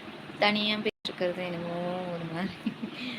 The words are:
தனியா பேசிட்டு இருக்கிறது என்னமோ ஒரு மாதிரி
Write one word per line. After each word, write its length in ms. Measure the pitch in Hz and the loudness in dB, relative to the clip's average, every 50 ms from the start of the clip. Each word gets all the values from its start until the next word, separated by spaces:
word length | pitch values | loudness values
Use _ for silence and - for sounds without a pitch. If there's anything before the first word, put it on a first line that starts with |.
| - - - - - - - - 208 | -8 -10 -10 -10 -10 -10 0 4 6
தனியா 300 | 208 208 208 208 214 214 214 214 | 6 6 6 4 4 2 2 2
பேசிட்டு 260 | 220 - _ - - | 0 -2 _ -6 -8
இருக்கிறது 360 | - - 185 180 175 180 180 180 | -2 2 2 2 2 0 -2 -2
என்னமோ 320 | 175 170 175 170 170 175 175 180 180 185 185 180 175 | -2 -2 -2 -2 -2 0 0 0 0 -2 -2 -2 -2
ஒரு 120 | 170 170 165 165 | -2 -2 -2 -2
மாதிரி 220 | 165 190 190 - - - 214 - - 226 - - - 247 254 233 | -2 -2 -2 -2 -2 -2 -2 -2 -2 -4 -6 -4 -4 -4 -4 -4